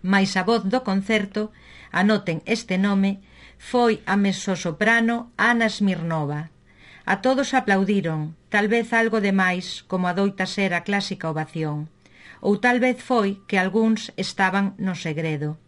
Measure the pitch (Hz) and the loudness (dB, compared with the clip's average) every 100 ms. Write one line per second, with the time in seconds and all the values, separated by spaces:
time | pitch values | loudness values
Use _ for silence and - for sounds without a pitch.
0 | 180 196 190 190 180 233 190 247 254 196 | 2 2 2 0 0 0 2 -2 0 -2
1 | 196 220 202 208 208 - - - - 165 | 0 -2 -2 -6 -8 -10 -20 -20 -6 0
2 | 196 214 - 160 - 226 - 185 202 196 | 2 2 0 -6 -4 -4 -2 0 2 2
3 | 196 196 - - - - - 247 240 220 | 2 -2 -12 -20 -20 -20 -2 2 2 2
4 | - 196 202 190 - 190 175 156 214 233 | 0 2 2 0 -4 -4 -4 0 2 4
5 | 226 233 240 - 226 240 220 214 202 180 | 2 -2 -6 0 2 2 0 2 0 0
6 | 165 160 143 147 160 _ _ _ - - | -2 -2 -2 -4 -8 _ _ _ -20 -12
7 | - 196 254 262 277 262 247 196 196 202 | -4 0 2 0 2 0 2 0 2 0
8 | 160 160 156 160 _ 208 208 233 233 233 | 0 -4 -6 -10 _ 0 2 0 2 0
9 | 226 220 202 190 185 180 180 - _ 185 | 2 2 2 2 2 0 -6 -14 _ -2
10 | 180 175 202 196 185 - 196 175 175 202 | 0 0 0 0 -4 -2 -2 -2 -2 -2
11 | 196 190 165 156 156 165 156 151 156 _ | -2 -6 -4 -4 -6 -4 -4 -4 -8 _
12 | _ - - - - 202 247 247 254 247 | _ -20 -20 -6 0 2 2 4 2 0
13 | - 247 196 196 - 196 185 202 220 220 | 0 0 0 -4 -2 0 0 2 2 0
14 | - - 196 - 190 196 196 196 190 175 | -4 -8 -8 0 0 2 -2 -2 -4 -4
15 | 170 151 160 151 151 160 | -6 -4 -4 -4 -4 -8